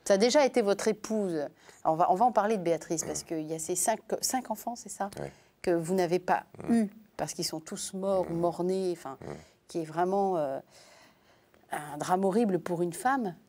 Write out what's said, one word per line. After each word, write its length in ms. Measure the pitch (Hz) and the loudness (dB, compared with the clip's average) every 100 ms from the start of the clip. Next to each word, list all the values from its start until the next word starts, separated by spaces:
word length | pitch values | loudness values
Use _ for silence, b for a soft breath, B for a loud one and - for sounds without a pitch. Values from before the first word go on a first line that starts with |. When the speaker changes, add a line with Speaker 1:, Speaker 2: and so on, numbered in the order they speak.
| - | 2
Speaker 1:
Ça 80 | |
a 40 | 196 | 4
déjà 280 | 240 294 262 | 6 6 4
été 160 | 254 | 4
votre 260 | 202 196 226 | 2 2 0
épouse. 600 | 208 - 220 196 160 139 - B B | -2 -2 -2 -2 -2 -6 -10 B B
On 120 | 160 160 | 0 2
va, 140 | 175 | 4
on 40 | 185 | 4
va 100 | 220 | 4
en 60 | |
parler 260 | 214 208 220 | 4 2 2
de 60 | |
Béatrice, 400 | 170 156 - 160 | 0 -2 -2 -4
parce 200 | - 151 | -4 -6
Speaker 2:
Mm. 40 | - | -6
Speaker 1:
qu'il 200 | 165 156 | -6 -6
y 60 | |
a 60 | 160 | -6
ces 160 | 160 180 | -4 -2
cinq, 240 | - 220 - - | 0 -2 -2 -4
cinq 300 | - 262 247 | -2 -4 -4
enfants, 240 | 220 - 240 | -8 -8 -10
c'est 140 | 196 | -10
ça ? 200 | - 202 - | -8 -8 -6
Speaker 2:
Oui. 80 | - B B B | -10 B B B
Speaker 1:
Que 100 | - | 0
vous 220 | 170 165 190 | 0 2 2
n'avez 240 | 160 180 | 2 2
pas 240 | 180 160 - - - | 2 0 -2 -8 2
Speaker 2:
Mm. 60 | |
Speaker 1:
eu, 160 | 233 208 - - - | 2 2 -4 -16 -8
parce 160 | 151 | -6
qu'ils 120 | - 170 | -4 -6
sont 140 | 160 | -6
tous 340 | 160 196 - | -8 -10 -8
morts, 320 | 190 196 190 175 | -4 0 0 0
Speaker 2:
Mm. 60 | 170 | 0
Speaker 1:
morts-nés, 520 | 175 170 175 190 185 170 | 0 0 0 0 -2 -4
enfin, 200 | 135 135 | -8 -12
Speaker 2:
Mm. 40 | - 151 B B - | -12 -12 B B -10
Speaker 1:
qui 140 | 175 | -6
est 40 | 156 | -4
vraiment, 520 | 156 180 196 196 175 | -2 0 2 0 0
euh, 220 | 143 135 - b b b b b b b b _ - | -2 -4 -10 b b b b b b b b _ -10
un 260 | 151 151 147 | -10 -8 -6
drame 260 | 160 185 | 0 2
horrible 360 | 196 196 226 175 | 4 4 4 2
pour 220 | 170 170 | 0 -2
une 120 | 175 | -2
femme, 420 | 165 254 269 208 160 | 0 0 2 0 -6